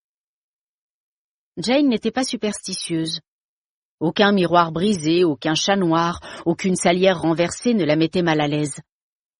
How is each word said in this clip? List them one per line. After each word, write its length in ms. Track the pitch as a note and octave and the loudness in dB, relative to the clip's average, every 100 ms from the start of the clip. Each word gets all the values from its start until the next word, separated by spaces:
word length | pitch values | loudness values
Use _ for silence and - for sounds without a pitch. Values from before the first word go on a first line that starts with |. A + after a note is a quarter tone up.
| _ _ _ _ _ _ _ _ _ _ _ _ _ _ _ - | _ _ _ _ _ _ _ _ _ _ _ _ _ _ _ -8
Jane 320 | E3+ C4+ C#4+ | 0 2 2
n'était 240 | A3 A3+ | 0 -2
pas 100 | B3+ | -2
superstitieuse. 960 | C4 A3 G#3+ G3+ - F#3 - E3 D#3+ E3 - _ _ _ _ _ _ - | -4 -4 -6 -6 -10 -10 -6 -4 -4 -8 -12 _ _ _ _ _ _ -6
Aucun 340 | D#3+ E3+ G3+ | -2 2 2
miroir 400 | G3+ E3+ E3+ E3 | 4 4 4 2
brisé, 520 | D#3+ G#3 G3 D3+ E3+ | 0 0 0 0 2
aucun 300 | F3 C#3 D#3 | 2 0 -2
chat 220 | D#3 - G3 | -2 0 0
noir, 440 | F3 E3 E3+ F3 - - - | 2 2 0 -4 -10 -8 -4
aucune 300 | E3+ G3 F3+ | -2 -2 0
salière 440 | F3+ F3+ F#3 E3+ | 2 4 2 2
renversée 540 | D#3+ E3 E3+ - B3 | 0 0 -2 -2 -2
ne 100 | A3+ | 0
la 120 | D3 D#3 | 2 2
mettait 260 | D#3+ F#3 | 0 0
mal 180 | E3+ D#3 | 0 0
à 80 | D3 | 0
l'aise. 300 | D3+ D3+ - - _ _ _ _ | -2 -4 -8 -20 _ _ _ _